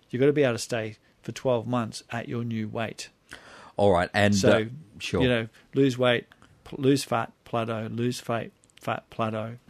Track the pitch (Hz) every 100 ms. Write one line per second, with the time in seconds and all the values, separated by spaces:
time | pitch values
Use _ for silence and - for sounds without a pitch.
0 | _ 120 139 147 135 113 - 120 110 104
1 | _ _ - 113 135 120 110 123 113 -
2 | - 117 - 117 120 113 107 113 110 -
3 | - _ _ - - - - - 104 87
4 | 90 104 101 101 120 117 113 131 - -
5 | - - 127 120 113 - _ 135 139 123
6 | 123 120 - _ - _ - - 135 139
7 | - 120 - _ - 117 113 113 110 113
8 | 120 120 - 117 - - _ _ - 117
9 | - - 110 110 110 120 -